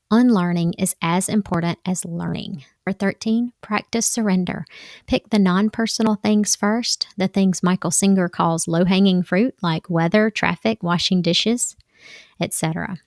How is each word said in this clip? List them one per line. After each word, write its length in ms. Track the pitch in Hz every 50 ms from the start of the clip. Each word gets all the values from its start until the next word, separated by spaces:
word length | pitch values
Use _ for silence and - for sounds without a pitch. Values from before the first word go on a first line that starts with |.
| _ _
unlearning 640 | 208 233 247 247 226 190 175 175 175 175 170 170 -
is 200 | - 190 185 - -
as 300 | - 165 170 185 185 -
important 480 | - 214 202 - - 170 170 170 165 - _
as 180 | 185 185 - -
learning. 600 | 170 165 170 170 165 - - - - 196 147 - _ _ _ _
Number 140 | 180 196 -
thirteen, 560 | 196 196 - - - 220 220 233 240 240 - _
practice 440 | - - 214 208 - _ - 233 220
surrender. 600 | - - 233 220 202 190 185 180 180 - - - - - - - - - - _
Pick 240 | - 175 - - _
the 80 | - 208
non-personal 800 | 196 185 175 190 214 214 - - 226 220 - - 220 220 214
things 380 | 202 - 208 214 208 208 - -
first, 520 | - - 208 214 240 240 - - - - - -
the 100 | - 185
things 360 | 190 - 190 190 190 180 -
Michael 280 | - 180 185 185 - 170
Singer 380 | 156 - - 196 196 190 180 170
calls 400 | - - 170 170 165 160 - -
low-hanging 540 | 165 165 180 175 190 190 196 196 185 180
fruit, 320 | 175 - 180 185 233 262 - _
like 260 | - 170 160 160 - -
weather, 400 | 170 165 165 170 - 214 214 220
traffic, 540 | - - - 170 175 - - 220 226 -
washing 400 | - 170 175 165 - - 185 180
dishes, 520 | 165 165 170 - - 214 240 240 - - - _ _ _ _ _ - - - - - _ _ _
et 140 | - -
cetera. 460 | - - - 160 160 - 82 - 190 - _